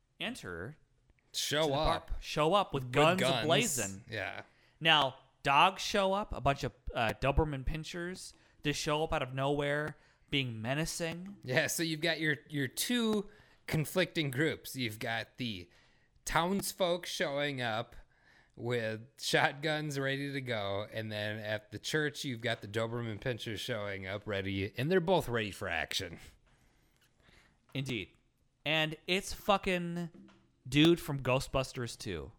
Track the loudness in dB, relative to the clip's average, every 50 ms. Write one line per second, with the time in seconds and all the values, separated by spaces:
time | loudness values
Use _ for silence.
0 | _ _ _ -8 -8 -8 -8 -8 -8 -8 -8 -6 -8 -10 -10 _ _ _ _ _
1 | _ _ -20 _ _ _ -6 -4 -2 0 2 2 2 2 2 2 2 2 0 0
2 | -2 -6 -6 -6 -6 -4 0 2 4 4 4 4 2 2 -2 -4 -4 0 4 6
3 | 6 6 6 6 4 2 2 2 4 4 4 4 4 2 0 -2 -2 -2 -4 -10
4 | -12 -8 -6 -4 -4 -4 -6 -10 -14 -16 _ _ _ _ _ -2 2 4 6 6
5 | 4 2 0 -6 -20 _ _ _ 0 4 6 8 8 6 6 2 -6 0 2 2
6 | 4 4 2 0 -2 -4 -8 0 2 2 2 2 -2 -6 -6 _ -10 -6 -2 0
7 | 0 0 0 2 0 2 4 4 2 2 0 -4 -4 -4 -4 -4 -6 -8 -8 -6
8 | -6 -6 -8 -10 -12 -16 -16 _ _ _ _ _ -2 0 0 0 0 0 0 0
9 | 0 0 0 -2 -2 -2 -2 -2 0 0 0 0 0 0 0 0 -2 -4 -6 -10
10 | -18 _ _ _ _ -2 0 0 0 0 -4 -4 -2 -2 0 0 0 -2 -2 -4
11 | -4 -4 -4 -6 -10 -12 -14 -12 -6 0 2 2 2 2 0 -2 -2 -2 -2 0
12 | 0 0 0 2 2 0 0 0 -4 -8 -4 -4 -4 -2 -2 -4 -2 0 2 2
13 | 2 2 2 0 -2 -4 -12 -20 -20 -20 -20 _ -8 -2 0 0 0 0 2 0
14 | 0 0 0 -2 -2 0 0 2 0 0 0 -2 -8 -12 -6 -4 -4 -4 -4 -4
15 | -4 -4 -2 -4 -4 -6 _ -6 -4 -4 -4 -6 -10 -14 -20 -20 _ _ _ _
16 | _ _ _ _ -10 0 2 2 4 4 2 0 -2 -4 -2 0 2 2 2 0
17 | -2 -6 -4 -2 -2 -2 0 0 0 0 0 0 -2 0 0 -2 -4 -6 -10 -20
18 | -20 _ _ _ _ _ -20 -20 _ _ _ -8 -4 -2 0 0 0 -2 -4 -6
19 | -10 -16 _ -8 -2 2 4 4 4 4 2 0 -2 0 0 0 -2 -2 -2 -2
20 | 0 0 0 -2 -2 -4 -4 -6 -4 -2 -2 -2 0 0 -2 -2 -4 -4 -6 -6
21 | -6 -4 -4 -4 -4 -4 -4 -4 -4 -4 -4 -4 -4 -8 -12 -8 -6 -2 0 0
22 | 0 0 -4 -4 -6 -6 -6 -4 -2 -2 -2 -2 -4 -4 -2 -2 -2 -2 -2 -4
23 | -4 -4 -6 -4 -4 -4 -4 -4 -4 -8 -8 -6 -6 -6 -4 -4 -4 -4 -6 -6
24 | -6 -6 -6 -6 -4 -4 -4 -2 -2 0 0 0 -2 -2 -2 -4 0 2 2 2
25 | 4 4 2 2 2 0 -2 -2 -2 -4 -6 -8 -6 -4 -2 -2 -2 -2 -4 -4
26 | -4 -6 -10 -14 -16 -20 -20 _ _ _ _ _ _ _ _ _ _ _ _ _
27 | _ _ _ _ _ -20 -20 -20 _ _ _ _ _ _ -6 -6 -4 -4 -4 -6
28 | -6 -10 _ _ _ _ _ _ _ _ _ _ -4 -2 0 0 0 0 -2 -8
29 | -4 -2 -2 -2 -2 -4 -10 -6 0 0 0 2 2 -2 -2 -2 -2 -4 -4 -6
30 | -6 -8 -10 -16 -20 -20 -20 -20 _ _ _ _ -10 2 6 8 10 10 8 6
31 | 2 -4 -4 -2 0 2 2 2 0 0 -2 -2 -2 -2 -4 -6 -6 -6 -8 -10
32 | -8 -6 -6 -6 -6 -10 -14